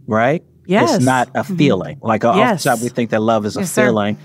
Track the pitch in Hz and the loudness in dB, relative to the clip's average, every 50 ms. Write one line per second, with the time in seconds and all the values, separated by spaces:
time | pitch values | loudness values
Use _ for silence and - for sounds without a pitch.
0 | - - 107 110 117 131 151 180 - _ _ _ _ - 180 220 277 339 277 185 | -8 -2 0 2 2 2 0 -2 -6 _ _ _ _ -2 0 2 2 2 2 2
1 | 127 131 127 127 123 - - 120 110 - 190 165 - - 98 92 82 78 - - | 2 2 2 0 -2 -2 -4 -6 -6 -4 -2 0 2 2 2 0 -2 -6 -12 -6
2 | - 110 110 107 120 117 - 190 233 247 208 160 - 143 120 110 120 123 127 131 | -2 -2 0 2 2 2 2 4 2 2 0 0 0 -2 -2 -2 -2 -4 -4 -4
3 | 120 107 117 110 107 113 113 110 104 107 104 208 196 160 - - - - 110 107 | -2 -2 0 0 2 2 0 0 0 -2 -4 -6 -6 -4 -2 0 0 2 2 0
4 | 101 104 104 - | -2 -2 -4 -6